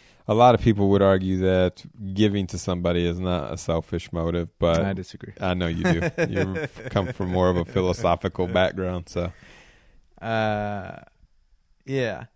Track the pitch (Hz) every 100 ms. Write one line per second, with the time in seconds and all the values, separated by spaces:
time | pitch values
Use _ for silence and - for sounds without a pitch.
0 | - _ - 107 123 113 120 101 98 98
1 | 98 95 92 92 92 92 90 - - -
2 | 98 95 107 101 90 90 98 90 87 87
3 | 87 87 92 87 67 78 - 82 - 85
4 | - 85 82 85 82 - 85 82 98 95
5 | 90 - - - 95 90 85 85 180 82
6 | 175 - 160 - - 165 147 - 120 104
7 | 110 - 92 90 90 87 82 98 90 85
8 | 87 85 92 - 90 92 92 95 92 90
9 | - 87 87 - - - - _ _ _
10 | _ - 113 113 110 104 104 101 92 -
11 | - _ _ _ _ _ _ _ 135 135
12 | 113 - 120